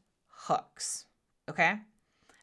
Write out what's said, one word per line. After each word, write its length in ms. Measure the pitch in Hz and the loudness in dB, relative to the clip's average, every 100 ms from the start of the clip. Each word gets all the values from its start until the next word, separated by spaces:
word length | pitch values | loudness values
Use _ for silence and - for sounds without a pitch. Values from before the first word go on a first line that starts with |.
| _ _ _ | _ _ _
hooks, 760 | - - - - - - - - _ _ _ - | -8 0 0 -2 -8 -8 -8 -12 _ _ _ -6
okay? 260 | 151 170 214 - _ _ _ _ - | 2 2 2 -8 _ _ _ _ -8